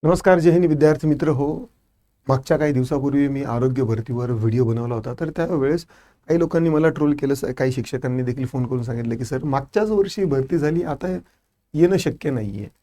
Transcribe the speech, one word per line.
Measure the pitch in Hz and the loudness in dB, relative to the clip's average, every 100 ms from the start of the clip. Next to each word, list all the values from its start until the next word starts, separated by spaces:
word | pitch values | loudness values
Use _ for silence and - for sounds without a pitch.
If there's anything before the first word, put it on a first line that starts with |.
नमस्कार, | 156 180 190 180 | 2 2 4 6
जय | 165 | 6
हिंद | 170 175 | 6 4
विद्यार्थी | 147 151 151 156 | 4 4 4 0
मित्र | 151 160 | 0 0
हो. | 135 143 170 254 _ _ _ _ _ - | 0 -2 -4 -10 _ _ _ _ _ -2
मागच्या | 135 135 156 | -2 0 0
काही | 151 | 2
दिवसापूर्वी | 131 127 143 139 143 143 | 0 0 -2 0 2 0
मी | 139 | 0
आरोग्य | 135 117 131 127 | -4 -2 0 0
भरतीवर | 120 113 113 120 120 | 0 -2 -2 -4 -2
व्हिडिओ | 120 113 117 | 0 0 2
बनवला | 117 113 120 120 | 2 0 -2 -6
होता, | 117 123 | -8 -8
तर | 160 | -8
त्यावेळेस | 151 165 170 135 170 - - _ _ - | -4 -2 0 0 0 -4 -20 _ _ -2
काही | 165 | 0
लोकांनी | 165 170 165 | 2 2 2
मला | 156 160 | 4 2
ट्रोल | 156 147 | 2 0
केलं, | 147 139 | 2 0
स-, | 139 - 131 | -2 -4 -2
काही | 131 | -2
शिक्षकांनी | 131 113 131 127 127 | -2 -6 -6 -4 -2
देखील | 127 123 127 | -2 -4 -4
फोन | 135 123 | -4 -2
करून | 127 | -4
सांगितलं | 120 117 117 113 | -4 -4 -4 -4
की, | 123 | -4
"सर, | 131 | -4
मागच्याच | 151 135 135 208 214 | -2 -4 -2 -2 0
वर्षी | 214 196 - 190 | 2 0 0 -2
भरती | 135 135 170 | 0 0 0
झाली, | 151 165 | 0 -2
आता | 165 139 180 185 - _ _ _ _ | -2 -6 -6 -8 -10 _ _ _ _
येणं | 151 175 190 | 2 4 4
शक्य | 180 - 156 | 0 -4 -4
नाहीये." | 131 104 98 104 _ | -4 -4 -8 -10 _